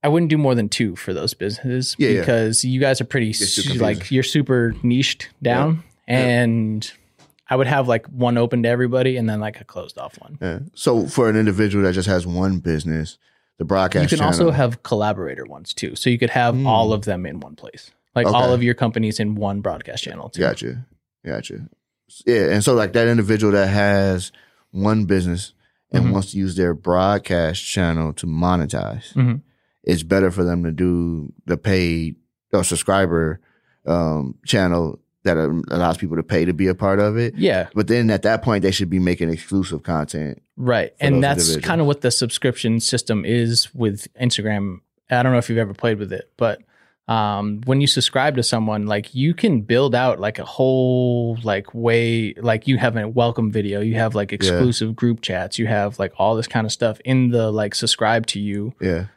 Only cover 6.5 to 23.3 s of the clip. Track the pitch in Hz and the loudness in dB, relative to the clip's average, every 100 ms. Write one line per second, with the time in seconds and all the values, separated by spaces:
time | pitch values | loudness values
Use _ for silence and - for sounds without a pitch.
6.5 | 113 110 107 - - _ _ _ _ _ | 2 0 -4 -8 -16 _ _ _ _ _
7.5 | 131 131 143 123 113 - 127 123 120 117 | 0 2 2 2 0 -2 0 2 2 2
8.5 | 123 117 120 123 127 127 127 113 107 107 | 2 0 2 2 2 0 0 -2 -2 -6
9.5 | - - 92 85 - 67 - - 76 92 | -10 -16 -14 -14 -14 -16 -18 -20 -10 -8
10.5 | 87 147 - - 120 78 - 117 110 107 | -6 -10 -2 2 2 0 2 2 4 2
11.5 | 95 107 101 95 90 92 92 87 87 95 | 2 0 2 2 0 0 0 0 -2 0
12.5 | 92 87 78 82 80 78 - _ _ _ | -2 -2 -2 -2 -4 -6 -12 _ _ _
13.5 | _ 82 98 92 95 147 165 - 170 170 | _ 0 2 2 2 2 2 2 2 2
14.5 | 143 127 117 - 110 104 101 80 65 65 | 4 0 -2 -4 -2 0 -2 -6 -10 -14
15.5 | 71 82 - - - - 120 120 127 120 | -16 -14 -8 -8 -2 0 2 0 2 0
16.5 | 123 135 110 113 107 104 90 90 - - | 2 2 2 2 0 -2 -6 -6 -10 -14
17.5 | 76 - - - _ _ - - 120 127 | -18 -20 -20 -20 _ _ 0 2 4 4
18.5 | 123 120 120 117 113 110 107 107 107 101 | 4 2 2 0 0 -2 -2 -2 -2 -2
19.5 | 98 101 76 - - - - 69 - 65 | -2 -4 -6 -10 -10 -10 -12 -14 -2 -2
20.5 | - 60 123 127 _ _ _ - 57 - | -2 -8 -10 -14 _ _ _ -10 -10 -10
21.5 | 52 55 _ _ _ _ - - 117 85 | -14 -16 _ _ _ _ -6 0 2 4
22.5 | 101 104 120 104 117 117 117 101 | 2 4 2 2 2 4 2 2